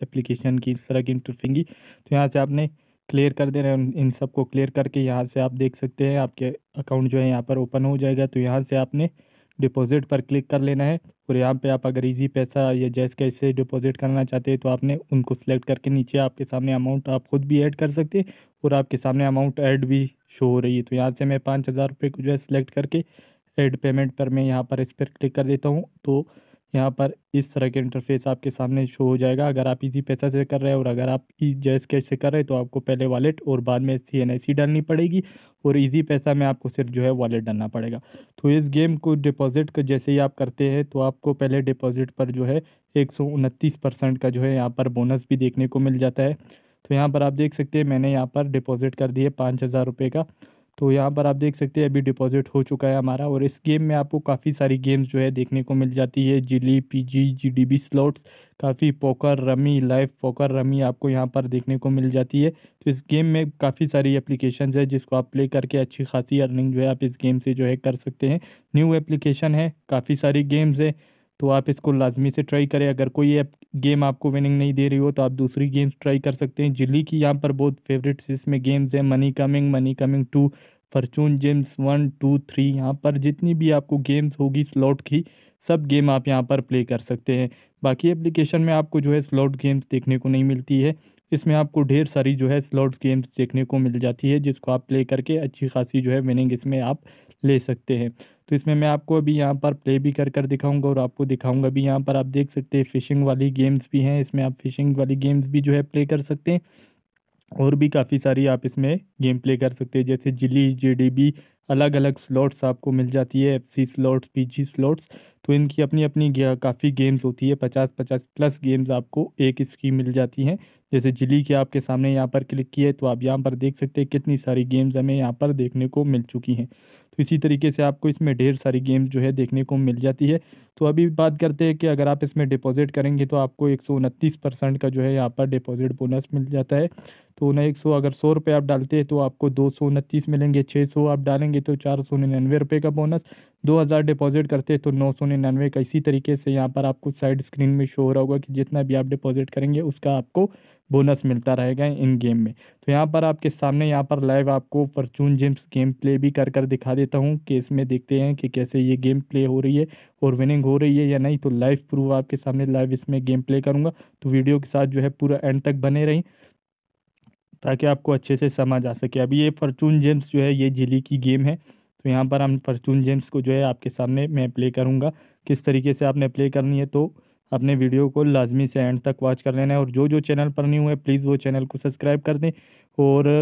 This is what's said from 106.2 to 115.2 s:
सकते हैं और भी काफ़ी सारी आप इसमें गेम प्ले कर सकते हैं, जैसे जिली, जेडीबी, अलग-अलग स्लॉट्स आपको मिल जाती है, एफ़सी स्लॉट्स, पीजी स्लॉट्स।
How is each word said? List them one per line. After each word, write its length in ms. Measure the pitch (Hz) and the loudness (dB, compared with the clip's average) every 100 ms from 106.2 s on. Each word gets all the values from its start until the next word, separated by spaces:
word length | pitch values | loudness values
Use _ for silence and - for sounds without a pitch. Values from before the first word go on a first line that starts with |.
सकते 300 | 143 147 - | -2 -6 -2
हैं 100 | 175 - _ - _ _ _ _ _ - | -2 -4 _ -20 _ _ _ _ _ -14
और 240 | - 135 143 | -2 2 4
भी 140 | 147 | 2
काफ़ी 280 | 147 127 139 | 2 0 0
सारी 280 | 139 131 139 | 0 2 2
आप 200 | 127 127 | 0 -2
इसमें 340 | - 135 180 - - | -2 -2 -2 -6 -4
गेम 180 | 131 127 | -2 0
प्ले 180 | 131 127 | 0 0
कर 140 | 131 | -2
सकते 280 | 127 120 131 | -4 -6 -2
हैं, 60 | 127 | 0
जैसे 260 | 131 139 | -2 -2
जिली, 380 | 127 127 131 135 | -2 0 2 2
जेडीबी, 600 | 127 135 127 127 127 143 143 - _ - | 2 0 2 2 2 2 0 -10 _ -4
अलग-अलग 480 | 139 147 143 139 139 | 0 2 2 0 -2
स्लॉट्स 440 | - 131 139 - 131 | -4 0 0 0 -4
आपको 260 | 123 - | -4 -2
मिल 180 | 131 127 | -2 0
जाती 320 | 135 127 135 | -2 -2 0
है, 140 | 139 139 | 0 0
एफ़सी 300 | - - 131 | -4 -4 -4
स्लॉट्स, 420 | - 131 131 131 | 0 0 0 -2
पीजी 380 | - 127 120 139 | -4 -4 -4 -6
स्लॉट्स। 440 | - 135 156 - - | -2 0 -2 -6 -20